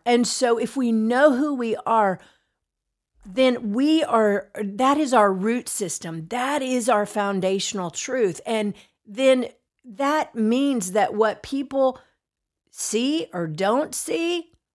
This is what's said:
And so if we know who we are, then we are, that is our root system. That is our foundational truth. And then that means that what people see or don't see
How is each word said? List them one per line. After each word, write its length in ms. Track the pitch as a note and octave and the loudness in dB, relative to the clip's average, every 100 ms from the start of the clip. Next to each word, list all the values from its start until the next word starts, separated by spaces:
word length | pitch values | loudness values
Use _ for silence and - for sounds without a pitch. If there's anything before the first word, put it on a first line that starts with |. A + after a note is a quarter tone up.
| - | 0
And 220 | A#3+ A#3+ | 2 2
so 320 | - B3+ A#3 | 0 0 0
if 180 | A#3+ C#4 | 0 -2
we 140 | A#3+ | 0
know 420 | A3 A3 B3 D4+ | 2 2 4 4
who 220 | B3 D4+ C4+ | 4 0 -2
we 200 | A#3 - - | -4 -4 0
are, 320 | A3+ G3+ F3+ - _ _ _ _ _ _ _ _ _ G3+ | 2 2 0 -8 _ _ _ _ _ _ _ _ _ -8
then 460 | F#3 C4 A#3+ A3+ | 0 2 2 -2
we 300 | G#3+ D4 D#4+ | 0 2 2
are, 460 | D4+ A3+ G#3+ G3+ - - | 4 2 2 2 -4 -8
that 360 | G3+ G3+ C4 C#4+ | -8 0 2 2
is 160 | D4 | 2
our 200 | A#3+ G3+ | 4 4
root 340 | F#3+ G#3 B3 - | 2 0 -2 -4
system. 600 | - F#3 - F3 E3 D#3+ | -6 -6 -6 -8 -10 -8
That 340 | B3 C4 D4 | -6 -2 -2
is 260 | C4 B3+ A#3 | -2 -2 2
our 180 | G#3+ G3+ | 2 0
foundational 840 | G#3+ G3+ G3 F#3 G3 - G3+ F3 | -2 -2 0 0 -2 -4 -6 -8
truth. 520 | - - C4 G#3 D#3 - | -8 -6 -2 0 -2 -4
And 300 | A3 G#3 F#3+ - _ - | -2 -2 -6 -14 _ -14
then 420 | G3+ C4+ B3+ A#3+ - _ _ | 0 4 4 0 -10 _ _
that 520 | B3+ G3+ C#4 D#4 D4+ - | -18 -6 -2 -2 -2 -2
means 560 | G#3+ B3 C#4+ B3+ F#3 | 0 2 2 0 -2
that 240 | G3+ - G#3+ | 0 0 2
what 260 | A3 G#3 | 0 0
people 580 | - C4+ C4 C4+ C4 B3+ _ _ _ _ _ _ _ | -6 -8 -4 0 0 0 _ _ _ _ _ _ _
see 580 | - - G#3+ B3+ D#4+ - | -12 -6 -2 0 -2 -4
or 140 | F3+ E3 | -6 -6
don't 480 | D3+ F#3+ B3 - - | -2 0 0 -2 -6
see 560 | - E4 E4+ F4 E4+ _ _ | -6 -4 -2 -4 -6 _ _